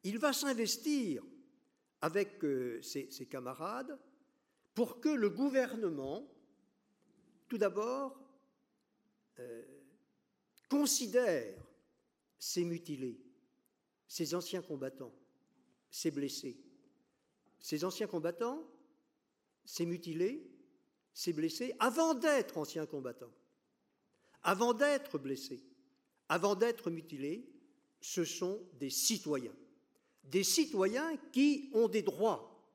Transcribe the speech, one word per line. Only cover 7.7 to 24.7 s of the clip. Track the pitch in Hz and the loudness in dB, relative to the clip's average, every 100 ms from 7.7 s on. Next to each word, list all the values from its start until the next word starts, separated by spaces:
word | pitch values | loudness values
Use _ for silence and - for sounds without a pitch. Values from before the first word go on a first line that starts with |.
| 185 220 262 269 - - _ _ _ _ _ _ _ _ _ _ - | 2 -2 -2 -6 -10 -20 _ _ _ _ _ _ _ _ _ _ -16
euh, | 123 117 117 139 139 _ _ _ _ _ _ _ _ | -14 -14 -16 -20 -20 _ _ _ _ _ _ _ _
considère | 285 285 - 226 233 240 156 110 95 - _ _ _ _ _ _ _ | 2 4 2 2 4 4 2 -2 -12 -18 _ _ _ _ _ _ _
ces | - - | -6 -2
mutilés, | 170 170 165 143 127 110 - _ _ _ _ _ _ _ _ | -2 -2 -6 -6 -6 -8 -18 _ _ _ _ _ _ _ _
ces | - 156 | -6 -2
anciens | 175 175 185 | -2 -2 -6
combattants, | - 147 135 - 123 - _ _ _ _ _ _ _ | -6 -6 -6 -8 -14 -14 _ _ _ _ _ _ _
ces | - 165 | -4 -2
blessés. | 143 139 - 143 117 - _ _ _ _ _ _ _ _ _ | -2 -4 -4 -10 -12 -20 _ _ _ _ _ _ _ _ _
Ces | - 151 180 | -4 -2 -2
anciens | 185 208 | -2 -4
combattants, | 175 160 175 233 285 320 - _ _ _ _ _ _ _ _ | -2 -2 -2 -4 -4 -10 -20 _ _ _ _ _ _ _ _
ces | - - 170 | -14 -6 -4
mutilés, | 175 170 160 185 285 - - _ _ _ _ _ | -4 -6 -2 -2 -2 -12 -20 _ _ _ _ _
ces | - - | -8 -4
blessés, | 156 160 156 254 - | 0 -2 -2 -6 2
avant | 233 233 320 277 | 2 4 2 4
d'être | 302 277 - - | 4 4 2 -4
anciens | 147 165 156 | -4 -4 -6
combattants, | 147 127 117 120 - _ _ _ _ _ _ _ _ _ _ | -6 -8 -12 -16 -20 _ _ _ _ _ _ _ _ _ _
avant | - 190 240 | 0 4 4